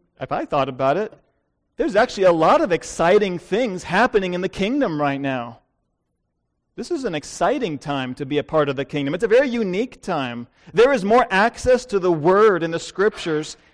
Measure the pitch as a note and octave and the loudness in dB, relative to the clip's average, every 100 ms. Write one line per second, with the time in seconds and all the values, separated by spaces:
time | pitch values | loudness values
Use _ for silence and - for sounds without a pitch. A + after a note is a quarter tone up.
0 | _ - C3 D3 E4 D3 C3+ B2+ C3+ D#3+ | _ -14 -8 -6 -4 -2 -2 -2 0 0
1 | G#3+ - _ _ _ _ _ - D#4+ G3+ | -2 -10 _ _ _ _ _ -6 0 2
2 | B3 - F#3 E3+ D#3+ C#4+ C#4 - - - | 0 2 2 4 4 4 2 -2 -4 -2
3 | E3 G3+ G3+ F3 - G3 B3+ F#3 - F3+ | 4 4 2 -4 -4 -2 -2 -4 -2 0
4 | B3 G#3 F#3 F3+ F#3 - G3 C#4+ A#3 D3+ | 2 2 -2 -4 -6 -4 -2 0 -2 0
5 | C#3+ C#3 C#3 C3 A#2+ A#2+ _ _ _ _ | -2 -2 -4 -4 -8 -14 _ _ _ _
6 | _ _ _ _ _ _ _ - B3 E4+ | _ _ _ _ _ _ _ -14 -8 -6
7 | B3 E3 - - F3+ C#4 A3 C#3+ D3+ C#3 | -4 -6 -8 -2 0 0 -4 -6 -6 -6
8 | B2+ B2+ C#3 C#3+ C#3 D#3 C#3+ C3 C3+ D3 | -6 -8 -4 -4 -2 0 0 -2 -6 -4
9 | C#3 F3+ A3 A#3 C#4 A#3 G3 F3+ B3+ - | -4 -2 2 2 2 -2 -4 -2 -6 -8
10 | - D#3+ B2+ A#2+ A#2+ _ - F3+ B3 C4 | -6 -4 -4 -8 -12 _ -8 2 4 4
11 | G3 A#3+ - F#3+ A3+ - B3 B3+ - G3 | 2 2 4 2 2 0 0 0 2 -2
12 | F3+ D#3+ D3+ G3 A3 F3 E3 E3 - - | 0 2 4 6 6 4 -2 -4 -8 -2
13 | G#3 - E3+ D3+ D#3 - _ | -2 0 -4 -4 -6 -14 _